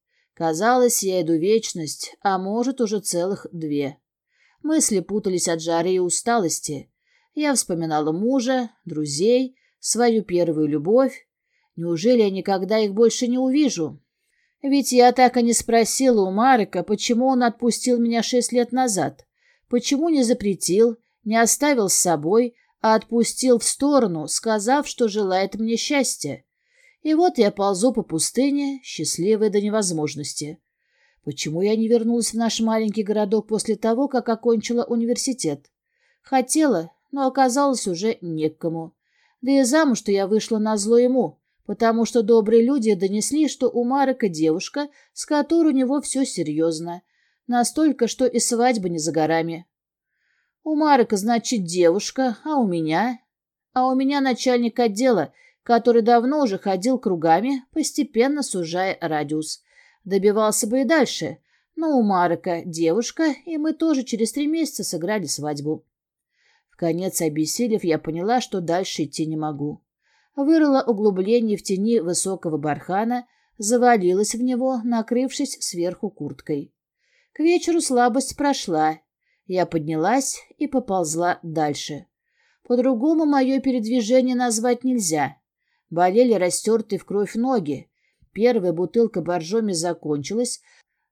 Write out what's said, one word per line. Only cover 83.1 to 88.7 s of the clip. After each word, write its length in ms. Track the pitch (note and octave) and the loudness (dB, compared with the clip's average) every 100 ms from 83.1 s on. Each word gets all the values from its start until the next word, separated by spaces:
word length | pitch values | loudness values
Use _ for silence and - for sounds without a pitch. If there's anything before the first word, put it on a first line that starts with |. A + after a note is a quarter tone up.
| D#4+ | 2
моё 360 | D4+ C#4+ C4 C4+ | 2 2 2 0
передвижение 720 | C4+ B3 A3 B3 G#3 B3+ B3+ | 0 -2 0 -2 2 2 2
назвать 500 | B3 B3 A3 B3 A#3+ | 0 -2 0 0 0
нельзя. 520 | B3+ B3 F3 D#3 C3 - _ _ _ _ _ | 0 -2 -2 -2 -2 -6 _ _ _ _ _
Болели 460 | E3 F3+ G#3 B3 | 0 2 4 4
растёртые 640 | G3+ F3+ - G#3+ A3+ G#3+ F#3+ | 4 0 -2 0 0 0 -8
в 80 | - | -4
кровь 280 | G3+ G3+ | -4 -4
ноги. 560 | A3 B3+ B3 D3 C#3 - _ _ _ _ | -2 -2 -2 -2 -6 -10 _ _ _ _
Первая 400 | G3 A#3 A#3 F3+ | 0 2 2 0